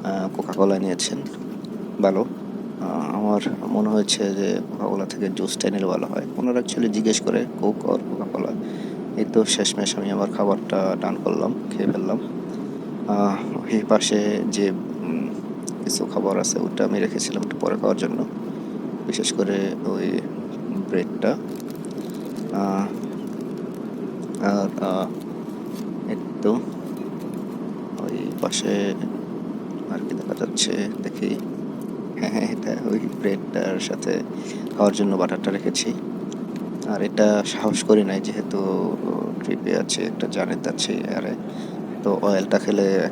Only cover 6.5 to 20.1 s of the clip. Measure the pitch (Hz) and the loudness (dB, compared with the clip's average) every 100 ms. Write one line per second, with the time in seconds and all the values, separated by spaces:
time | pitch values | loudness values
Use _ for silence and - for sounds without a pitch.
6.5 | 123 120 - 117 104 110 107 95 98 120 | 2 0 2 2 4 4 4 4 2 0
7.5 | - 104 - - - - - 101 - - | 0 0 2 2 2 2 -4 -2 -2 -2
8.5 | - - - - - - - 107 117 107 | -2 -4 -6 -6 -6 -6 -2 4 6 6
9.5 | - 101 - 101 - 101 98 101 - 101 | 4 2 2 0 0 0 2 2 2 4
10.5 | 95 - 95 95 90 92 95 - - - | 4 2 2 2 2 0 0 0 2 2
11.5 | - - - - 98 92 110 - - - | 0 -4 0 2 2 2 0 -2 -6 -6
12.5 | - - - - - - 101 101 98 - | -6 -6 -6 -6 -6 0 2 4 2 -2
13.5 | - - 110 104 107 - 107 104 104 - | -4 0 0 4 4 6 4 4 2 0
14.5 | 98 101 92 - 78 87 80 - - - | 4 2 2 -4 -4 -2 -2 -2 -4 -6
15.5 | - - - - - - - 98 98 92 | -8 -8 -6 -2 -2 0 0 2 2 2
16.5 | - - - 104 101 - - - - - | 0 0 0 2 2 2 0 -2 -2 -2
17.5 | - 87 92 101 104 - - - - - | 0 0 2 2 2 2 0 -2 -4 -6
18.5 | - - - - - - 180 - - 196 | -6 -6 -6 -6 -6 -4 -2 0 2 2
19.5 | 196 196 - - 196 92 | 2 0 0 -2 0 0